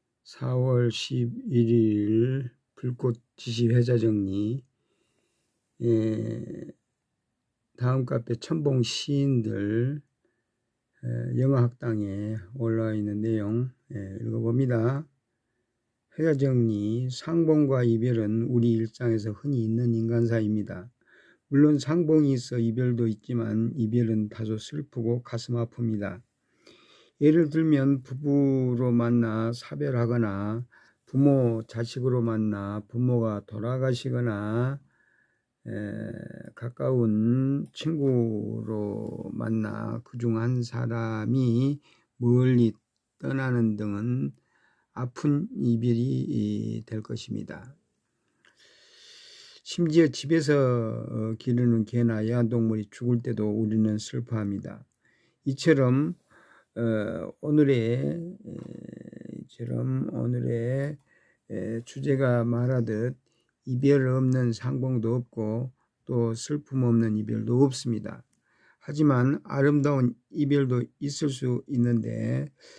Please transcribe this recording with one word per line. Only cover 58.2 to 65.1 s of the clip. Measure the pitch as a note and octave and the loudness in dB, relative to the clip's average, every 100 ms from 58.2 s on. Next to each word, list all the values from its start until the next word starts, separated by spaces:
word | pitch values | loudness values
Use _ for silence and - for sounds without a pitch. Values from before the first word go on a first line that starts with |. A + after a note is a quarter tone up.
| E3+ F3+ - | -8 -14 -14
에, | - - - - - - - - - | -14 -14 -16 -16 -16 -16 -18 -16 -14
이처럼 | - - A#2+ B2 B2+ C3 - | -16 -12 -6 -4 -2 -2 -4
오늘의, | B2+ B2 B2 B2 A#2 A#2 C3+ C#3+ D3 _ _ _ _ - | -4 -2 -2 -2 -2 -2 -2 -4 -8 _ _ _ _ -12
에, | G#2 G2+ A2+ A#2+ | -8 -6 -8 -10
주제가 | - C#3 C3+ C3+ B2 A#2 | -8 -2 2 2 2 2
말하듯 | A#2+ B2 C3 A2+ G#2+ A#2+ B2+ _ _ _ _ - | 0 0 0 0 -2 -2 -6 _ _ _ _ -6
이별 | B2+ C#3 C#3+ C3 | 0 4 4 4
없는 | B2+ C3 B2+ B2 | 2 2 2 0
상봉도 | A2+ B2+ C3+ C3 B2+ A2+ | -2 -4 -2 -2 0 0